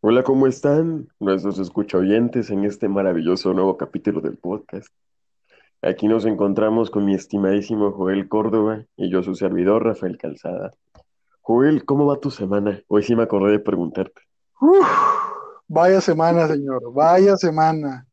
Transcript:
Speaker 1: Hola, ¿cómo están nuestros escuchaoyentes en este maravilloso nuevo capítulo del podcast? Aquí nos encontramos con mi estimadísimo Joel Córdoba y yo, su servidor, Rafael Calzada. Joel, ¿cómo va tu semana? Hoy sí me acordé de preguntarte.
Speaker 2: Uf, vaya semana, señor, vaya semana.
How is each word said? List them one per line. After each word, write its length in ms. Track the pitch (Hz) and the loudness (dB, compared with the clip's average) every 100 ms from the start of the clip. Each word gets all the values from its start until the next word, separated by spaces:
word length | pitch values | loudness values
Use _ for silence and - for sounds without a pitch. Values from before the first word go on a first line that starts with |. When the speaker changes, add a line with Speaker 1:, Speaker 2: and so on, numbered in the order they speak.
Speaker 1:
Hola, 220 | 104 120 | 4 2
¿cómo 240 | 131 135 135 | 4 2 2
están 640 | 127 147 147 165 160 127 _ | 2 0 2 0 -4 -10 _
nuestros 400 | 98 95 95 95 | -2 0 -2 -4
escuchaoyentes 880 | 92 - 101 92 92 107 120 120 107 | -6 -4 -2 0 2 2 2 -2 -4
en 160 | 101 101 | -2 -2
este 220 | 101 104 | -2 -4
maravilloso 680 | 101 95 85 82 92 95 | 0 0 0 0 -2 0
nuevo 240 | 90 95 - | 0 0 -2
capítulo 440 | - - - 104 | -6 -6 -4 -4
del 160 | 69 - | -6 -8
podcast? 500 | 90 104 - 95 - _ _ _ _ _ _ _ _ _ | -8 -10 -10 -16 -16 _ _ _ _ _ _ _ _ _
Aquí 260 | - 92 104 | -6 -2 0
nos 180 | 113 107 | 0 0
encontramos 640 | 101 101 98 107 113 110 | 0 0 0 0 0 -2
con 160 | 104 101 | -2 -2
mi 100 | 95 | -2
estimadísimo 760 | - 101 98 101 101 110 104 | -4 -2 0 0 -2 -2 -2
Joel 360 | 98 92 98 98 | -2 -2 -2 -2
Córdoba 580 | 107 110 110 107 110 110 - | -4 0 0 0 -4 -12 -8
y 160 | 95 | -4
yo, 120 | 92 | -2
su 120 | 87 90 | -4 -4
servidor, 480 | 95 92 90 110 | -4 0 0 2
Rafael 340 | 113 107 92 82 | 0 -4 -8 -8
Calzada. 540 | 80 73 80 90 - _ _ - _ _ _ _ | -12 -10 -10 -10 -12 _ _ -20 _ _ _ _
Joel, 440 | - 117 139 151 - | 0 2 4 2 0
¿cómo 200 | 139 143 | 0 2
va 140 | 139 | 0
tu 120 | 143 | -4
semana? 500 | - 98 101 101 95 _ | -6 -4 -2 -2 -6 _
Hoy 160 | 104 | -2
sí 120 | 104 117 | 2 0
me 80 | |
acordé 280 | 113 101 98 | 0 2 2
de 60 | 104 | 2
preguntarte. 600 | 104 92 87 90 95 _ _ _ _ _ | 0 -2 -4 -4 -8 _ _ _ _ _
Speaker 2:
Uf, 280 | 285 381 - - - - - - - - _ | 4 6 4 2 2 0 -4 -10 -16 -20 _
vaya 340 | 156 180 190 | 2 4 4
semana, 460 | 185 156 165 170 160 | 2 0 2 2 0
señor, 340 | 151 139 127 120 | -2 -4 -6 -6
vaya 420 | 127 160 180 196 190 | 2 4 6 4 4
semana. 680 | 175 156 156 160 147 131 - | 0 2 0 0 -6 -10 -18